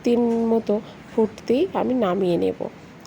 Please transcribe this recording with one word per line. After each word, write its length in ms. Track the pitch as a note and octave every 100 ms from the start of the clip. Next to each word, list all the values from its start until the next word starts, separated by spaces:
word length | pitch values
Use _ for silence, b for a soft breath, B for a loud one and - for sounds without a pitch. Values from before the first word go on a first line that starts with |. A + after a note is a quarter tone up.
তিন 160 | A#3+ A#3+ A#3 A#3 A3+
মতো 340 | A3+ A3 G#3 B B -
ফুটতেই 580 | - A3 - - B3 F#4+
আমি 200 | G3 A3
নামিয়ে 420 | B3+ G3 F#3 F3+ F3
নেব। 320 | F#3 - - - - -